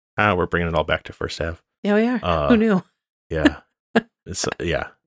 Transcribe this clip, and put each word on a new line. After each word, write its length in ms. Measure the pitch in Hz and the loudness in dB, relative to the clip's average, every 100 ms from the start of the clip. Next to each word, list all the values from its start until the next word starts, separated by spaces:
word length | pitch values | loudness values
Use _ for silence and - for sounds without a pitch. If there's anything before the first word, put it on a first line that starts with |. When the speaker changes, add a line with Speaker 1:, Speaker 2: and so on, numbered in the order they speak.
| _ - | _ 0
Speaker 1:
Ah, 180 | 104 90 | 2 2
we're 100 | 85 | 0
bringing 220 | 87 85 | 0 0
it 80 | 80 | 0
all 80 | |
back 180 | 78 78 | 0 -2
to 100 | - | -6
First 280 | - 80 - | -10 -8 -6
Ave. 180 | 82 82 _ _ | -6 -8 _ _
Speaker 2:
Yeah, 140 | 196 208 | 0 2
we 100 | 226 | 2
are. 140 | 247 | 0
Speaker 1:
Uh, 260 | 90 82 73 | 0 0 2
Speaker 2:
Who 60 | 233 | 4
knew? 260 | 226 185 - _ _ _ - | 4 0 -2 _ _ _ -8
Speaker 1:
yeah. 280 | 80 - - _ _ _ | -2 -2 -2 _ _ _
Speaker 2:
<laughs> 80 | 226 - _ - | -4 -4 _ -12
Speaker 1:
It's, 200 | - - - | -6 -4 -4
yeah. 300 | 85 73 - _ | -2 -4 -4 _